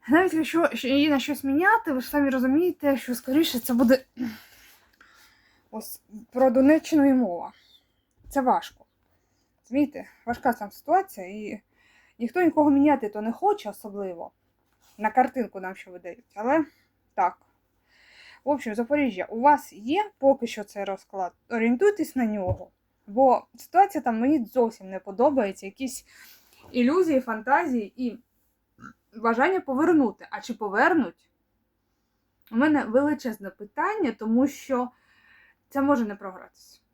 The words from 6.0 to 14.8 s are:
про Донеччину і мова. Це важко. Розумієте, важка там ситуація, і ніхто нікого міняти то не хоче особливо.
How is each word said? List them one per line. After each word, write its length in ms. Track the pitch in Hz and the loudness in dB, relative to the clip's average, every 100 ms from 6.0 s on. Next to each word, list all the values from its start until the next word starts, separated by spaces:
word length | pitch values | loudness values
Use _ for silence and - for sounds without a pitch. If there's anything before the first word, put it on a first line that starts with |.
| _ 208 233 | _ -20 -10
про 180 | 247 262 | 2 4
Донеччину 540 | 247 269 320 - 311 | 6 6 4 4 2
і 80 | 277 | 4
мова. 400 | 254 226 170 - _ _ _ _ _ _ _ - | 4 0 -4 -10 _ _ _ _ _ _ _ -6
Це 120 | 277 | -2
важко. 440 | 254 190 - _ _ _ _ _ _ _ _ _ | 0 0 -2 _ _ _ _ _ _ _ _ _
Розумієте, 420 | _ 254 294 185 - _ - | _ -2 -2 -4 -16 _ -10
важка 260 | 240 262 | -4 -2
там 180 | 233 202 | -2 -8
ситуація, 560 | - - 349 381 - 180 | -14 -2 0 0 -12 -14
і 360 | 208 208 208 _ _ _ _ _ _ | -12 -12 -12 _ _ _ _ _ _
ніхто 240 | 233 359 | -6 2
нікого 280 | 349 311 294 | 2 4 4
міняти 380 | 277 285 277 208 | 6 4 4 0
то 140 | 214 | -6
не 100 | 220 | -8
хоче 380 | 233 392 415 208 | -2 0 0 -4
особливо. 600 | 202 - 202 190 170 - _ _ _ _ _ | -12 -14 -10 -10 -10 -16 _ _ _ _ _